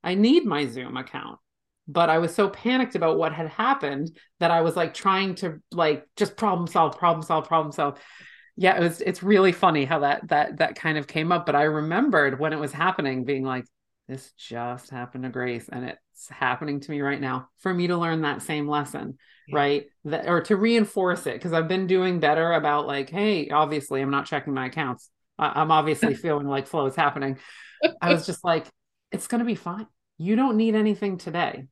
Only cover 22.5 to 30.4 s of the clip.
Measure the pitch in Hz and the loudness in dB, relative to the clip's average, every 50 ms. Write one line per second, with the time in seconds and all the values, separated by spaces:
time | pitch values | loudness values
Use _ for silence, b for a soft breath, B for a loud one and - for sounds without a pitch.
22.5 | 170 160 147 147 147 147 143 139 143 139 135 135 160 196 208 214 208 170 143 - | 2 2 2 2 0 0 -2 -2 -4 -4 -6 -6 -4 0 0 2 2 0 -2 0
23.5 | 143 151 156 143 147 147 139 - 139 135 135 135 139 139 139 - 156 143 - 147 | 2 2 2 2 0 -6 -4 -4 -4 -2 0 0 0 -2 -2 -2 -6 -4 -4 -4
24.5 | 139 131 131 127 - 165 147 127 123 - - _ _ _ _ _ _ - 151 147 | -4 -4 -4 -6 -4 -4 -4 -4 -6 -8 -12 _ _ _ _ _ _ -2 -2 0
25.5 | - 147 151 156 160 156 147 156 147 - - 151 135 123 - 170 151 147 143 143 | 2 0 2 4 4 4 4 2 0 2 0 0 0 -2 -2 -2 -2 -2 -2 -2
26.5 | 139 139 135 - - 160 139 135 135 - 156 143 143 147 139 135 131 131 B B | -4 -4 -4 -4 -2 -2 -2 -2 0 2 0 0 0 -2 -4 -4 -4 -6 B B
27.5 | B B B B B B 302 330 320 - - 175 185 160 - - 175 - - 180 | B B B B B B 0 0 0 0 2 2 2 2 2 -4 -8 -4 0 0
28.5 | 165 160 147 - _ _ _ _ _ _ _ _ - 185 - - 247 233 240 240 | 0 0 -2 -6 _ _ _ _ _ _ _ _ -10 -10 -6 -4 -2 -2 0 -2
29.5 | 214 - - 175 180 208 220 _ _ _ _ _ _ - 160 185 220 226 | -4 -4 -6 -10 -8 -8 -12 _ _ _ _ _ _ -8 -2 0 2 2